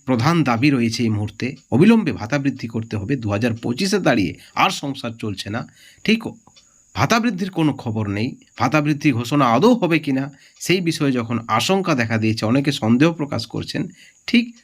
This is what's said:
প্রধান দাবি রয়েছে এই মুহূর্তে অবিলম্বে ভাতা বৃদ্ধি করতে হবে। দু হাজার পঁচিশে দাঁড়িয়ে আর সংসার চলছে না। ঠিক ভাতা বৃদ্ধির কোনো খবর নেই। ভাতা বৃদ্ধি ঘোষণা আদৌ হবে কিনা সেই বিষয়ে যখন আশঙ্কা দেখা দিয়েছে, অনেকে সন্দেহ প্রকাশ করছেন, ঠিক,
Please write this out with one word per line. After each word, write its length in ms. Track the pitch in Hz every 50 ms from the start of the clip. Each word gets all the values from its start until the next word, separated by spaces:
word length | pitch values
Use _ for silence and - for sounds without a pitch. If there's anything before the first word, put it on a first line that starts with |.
| _
প্রধান 300 | - 131 113 120 156 175 170 139
দাবি 260 | 127 120 110 135 147
রয়েছে 340 | 139 123 117 113 113 - 120
এই 60 | 113
মুহূর্তে 460 | 107 104 107 107 - - 120 127 139 - - -
অবিলম্বে 400 | - 127 175 220 233 220 202 156
ভাতা 260 | 117 107 104 110 143
বৃদ্ধি 300 | 143 139 139 117 - -
করতে 300 | 117 - 113 113 - -
হবে। 160 | 98 95 107 143
দু 120 | 135 113 101
হাজার 240 | 101 107 120 120 113
পঁচিশে 460 | 113 - 117 120 - 196 190 208 196
দাঁড়িয়ে 340 | 170 160 123 113 92 78 - - - - -
আর 140 | - 143 190
সংসার 420 | 185 - - 139 135 - - 117
চলছে 360 | 113 - - 107 95 - - 101
না। 180 | 107 123 147 - - _ - - - _ -
ঠিক 160 | - 220 226 - - - - _ _ - - - _ _ _ _ _ -
ভাতা 240 | - 110 - 220 233
বৃদ্ধির 320 | 220 247 202 170 202 185
কোনো 200 | - 165 160 147 120
খবর 320 | - - 117 110 107 107
নেই। 220 | 101 98 104 113 - - - _ _ _ -
ভাতা 200 | 113 131 - 151
বৃদ্ধি 280 | 147 151 156 151 - 151
ঘোষণা 340 | 123 113 120 120 147 147 135
আদৌ 260 | 120 113 127 180 240 254
হবে 220 | - 185 160 170 160
কিনা 240 | 160 147 131 131 139 143 - - - - _ -
সেই 220 | - - 175 196
বিষয়ে 300 | 175 165 156 - 156 139
যখন 280 | 127 123 113 117 120 113 113
আশঙ্কা 460 | - 110 117 - - 190 196 185 180 156
দেখা 220 | 123 117 110 117
দিয়েছে, 260 | 110 110 110 107 110 113
অনেকে 260 | 107 120 139 143 156
সন্দেহ 380 | 139 - - 110 117 123 151 170 165
প্রকাশ 300 | 165 147 143 120 113 110
করছেন, 360 | - - 107 - - - - - - - - - - _ _ _
ঠিক, 180 | - - 240 233 - - _